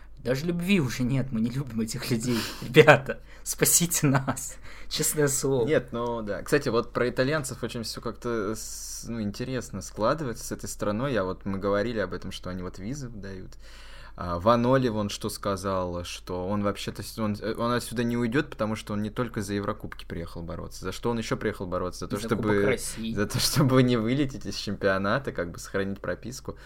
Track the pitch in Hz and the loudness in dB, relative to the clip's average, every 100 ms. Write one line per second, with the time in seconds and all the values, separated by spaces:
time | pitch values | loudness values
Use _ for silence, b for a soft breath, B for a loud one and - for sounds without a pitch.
0 | b - 117 135 170 175 175 196 127 - | b -8 -2 0 0 0 4 4 4 0
1 | 123 135 131 110 117 131 147 113 110 123 | 0 2 0 0 0 -2 -4 -2 -2 -2
2 | - 113 117 117 101 - 120 143 147 131 | 0 0 2 0 -2 -6 4 10 12 10
3 | - - B B - - 147 - 170 - | 8 -6 B B -6 2 4 4 4 2
4 | 147 135 131 - - - B B B - | 4 4 2 -4 -6 -10 B B B -2
5 | 151 160 143 135 135 135 117 151 - 120 | 0 2 2 2 2 2 4 4 2 -4
6 | 120 117 107 92 - 147 131 113 117 - | -2 -4 -4 -6 2 2 4 2 2 0
7 | 120 110 131 156 131 117 117 120 113 - | 0 2 2 2 -2 -6 -6 -6 -6 -6
8 | 117 104 120 117 101 110 - - - - | -6 -6 -2 -2 -2 -4 -6 -10 -10 -10
9 | - 117 101 101 123 127 - 98 - - | -8 -4 -4 -4 -4 -4 -6 -8 -10 0
10 | 110 156 135 110 - 107 - - 104 104 | 2 2 -2 -6 -6 -8 -8 -4 -2 0
11 | 139 113 95 92 101 95 98 101 110 110 | 0 0 0 -2 -4 -2 0 2 0 -2
12 | 92 92 98 - 90 92 90 90 98 143 | -2 -4 -8 -10 -8 -6 -8 -8 -8 -8
13 | 127 110 95 95 - - B B B B | -8 -10 -10 -10 -12 -16 B B B B
14 | B - 87 87 98 120 120 135 127 107 | B -8 -4 2 6 6 6 4 4 0
15 | 101 - 107 - 104 95 98 95 90 87 | -2 -2 -6 -4 -2 -2 0 0 -2 -4
16 | 87 - - 90 90 104 101 98 - - | -6 -10 -6 -4 0 0 0 0 -4 -8
17 | 101 - 107 104 110 - 117 120 - 117 | -10 -4 -2 0 -2 0 2 0 0 -2
18 | 120 120 120 131 165 - 107 107 - 104 | 0 2 2 2 0 -2 -2 -2 -4 -4
19 | 107 104 117 113 98 101 101 110 - - | -2 -2 -4 -2 -2 -2 -2 -4 -8 -12
20 | - 87 82 85 82 85 82 - 92 - | -10 -8 -8 -8 -8 -8 -8 -8 -8 -2
21 | 117 117 110 123 110 95 92 90 90 - | -2 -2 -2 0 -2 -2 -4 -2 -2 -4
22 | 92 101 113 107 104 101 101 113 - - | -4 -4 0 0 4 4 4 2 -2 -6
23 | 113 101 104 - - - 135 131 123 120 | -4 0 0 2 2 4 6 8 6 4
24 | 110 135 147 104 98 - - 92 98 95 | 2 2 0 -2 -8 -6 -6 0 2 2
25 | 98 127 127 92 87 82 - 98 98 98 | 2 0 -2 -4 -6 -6 -6 -2 -2 -4
26 | 92 90 110 127 - - | -6 -6 -6 -10 -10 -12